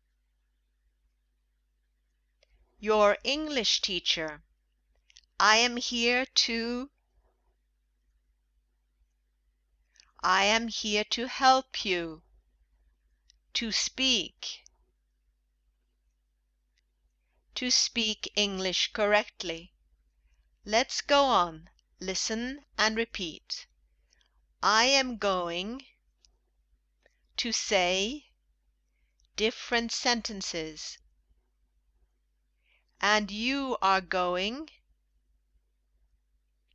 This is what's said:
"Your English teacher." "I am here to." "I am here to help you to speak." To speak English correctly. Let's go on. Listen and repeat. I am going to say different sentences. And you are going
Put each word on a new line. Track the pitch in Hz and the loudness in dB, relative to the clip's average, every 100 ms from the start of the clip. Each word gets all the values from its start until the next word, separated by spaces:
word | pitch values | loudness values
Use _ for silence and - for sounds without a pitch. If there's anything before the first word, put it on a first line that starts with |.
| _ _ _ _ _ _ _ _ _ _ _ _ _ _ _ _ _ _ _ _ _ _ _ _ _ _ _ - | _ _ _ _ _ _ _ _ _ _ _ _ _ _ _ _ _ _ _ _ _ _ _ _ _ _ _ -8
"Your | 208 214 208 - | 2 6 6 4
English | 240 285 311 277 196 - | -2 -4 -2 -2 0 -2
teacher." | - 180 - 170 156 147 _ _ _ _ _ _ _ - _ - | -2 -4 -2 -2 -4 -10 _ _ _ _ _ _ _ -20 _ 2
"I | 196 220 | 6 6
am | 240 240 | 4 0
here | - 240 233 247 262 - - | -4 0 2 0 0 -2 0
to." | 233 233 247 277 _ _ _ _ _ _ _ _ _ _ _ _ _ _ _ _ _ _ _ _ _ _ _ _ _ _ _ _ _ _ _ - - | -2 -4 -6 -8 _ _ _ _ _ _ _ _ _ _ _ _ _ _ _ _ _ _ _ _ _ _ _ _ _ _ _ _ _ _ _ -20 -4
"I | 175 190 | 2 4
am | 196 226 233 | 4 2 0
here | - 214 208 214 - | -6 -2 -2 -2 -4
to | 254 | -6
help | - 269 262 - - | 2 6 6 2 -8
you | 202 175 165 160 _ _ _ _ _ _ _ _ _ _ _ _ _ | -2 -2 -4 -10 _ _ _ _ _ _ _ _ _ _ _ _ _
to | - 233 | -6 -4
speak." | - - - 262 233 156 - - - - _ _ _ _ _ _ _ _ _ _ _ _ _ _ _ _ _ _ _ _ _ _ _ _ _ _ _ _ - | -4 -4 0 0 0 -2 -10 -14 -14 -18 _ _ _ _ _ _ _ _ _ _ _ _ _ _ _ _ _ _ _ _ _ _ _ _ _ _ _ _ -6
To | 247 | 0
speak | - - 233 220 208 - - | 0 0 -2 -2 -4 -4 -2
English | 208 190 185 175 - | -2 -2 -2 -2 -2
correctly. | - 208 208 226 - 175 165 175 _ _ _ _ _ _ _ _ _ | 0 2 2 0 -10 -8 -8 -12 _ _ _ _ _ _ _ _ _
Let's | 202 220 269 - | 0 0 0 -4
go | - 285 | 2 4
on. | 269 208 175 160 170 _ _ - | 6 4 2 -2 -18 _ _ -12
Listen | 190 185 - 220 247 277 _ - | -6 -4 -4 -4 -6 -10 _ 0
and | 220 220 | 0 0
repeat. | 226 - 170 - - - - _ _ _ _ _ _ _ _ - | -4 -6 -8 -10 -12 -12 -12 _ _ _ _ _ _ _ _ -2
I | 185 220 247 | 2 4 4
am | 277 262 226 | 4 0 -2
going | 202 185 170 170 196 262 - _ _ _ _ _ _ _ _ _ _ _ _ _ _ - | -2 0 -2 -6 -8 -10 -14 _ _ _ _ _ _ _ _ _ _ _ _ _ _ -8
to | 233 | -4
say | 220 - 196 180 190 208 294 _ _ _ _ _ _ _ _ _ _ _ - | -4 0 2 2 2 -2 -6 _ _ _ _ _ _ _ _ _ _ _ -4
different | 214 - - 233 233 | -2 -4 -2 -2 -2
sentences. | - 254 240 - 202 - 170 156 156 - - _ _ _ _ _ _ _ _ _ _ _ _ _ _ _ _ _ _ _ - | -2 0 0 -4 -10 -8 -6 -8 -10 -14 -16 _ _ _ _ _ _ _ _ _ _ _ _ _ _ _ _ _ _ _ -4
And | 196 214 202 | 2 2 0
you | 208 240 277 269 240 | -4 -2 -2 -2 0
are | 190 190 | 2 2
going | 175 185 180 180 202 269 311 - _ _ _ _ _ _ _ _ _ _ _ _ _ _ _ _ _ _ _ | 0 -2 0 0 -4 -6 -12 -18 _ _ _ _ _ _ _ _ _ _ _ _ _ _ _ _ _ _ _